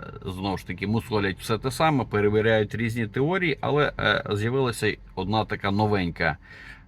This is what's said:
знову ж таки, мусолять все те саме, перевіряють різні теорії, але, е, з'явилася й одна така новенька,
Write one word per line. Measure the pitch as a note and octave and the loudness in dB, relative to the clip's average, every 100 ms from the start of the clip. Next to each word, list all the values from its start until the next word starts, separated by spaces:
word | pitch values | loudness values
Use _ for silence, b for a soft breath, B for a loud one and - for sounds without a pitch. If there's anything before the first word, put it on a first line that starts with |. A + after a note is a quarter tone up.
| - - - | -14 -10 -8
знову | F#2 G2 F2+ | -4 -4 -4
ж | - | -6
таки, | F2+ G2 | -6 -2
мусолять | A2+ - A2 G2 F#2 | -2 0 0 0 -2
все | - A2 | -2 -2
те | C3 | -2
саме, | - D#3+ C#3 | 2 4 4
перевіряють | G#2+ G#2 G#2 G#2+ A2 A2 G#2 | 2 2 4 4 4 4 2
різні | G#2+ A#2 A#2+ G#2+ | -2 -4 -2 -4
теорії, | B2 D3 F#3 F3 - | -2 0 0 -2 -2
але, | A#2 C#3+ C#3 - | 0 2 2 0
е, | G#2+ G2+ - | 0 0 0
з'явилася | G#2 A2+ C3+ B2+ - G#2+ | -2 0 0 0 0 -2
й | - - | -2 -8
одна | - F#2+ A2 | -6 0 0
така | F#2 G#2+ G2+ | 0 -2 0
новенька, | G2+ A2 G2+ F2 D#2+ E2 D#2 B B B B | 2 4 2 0 0 0 0 B B B B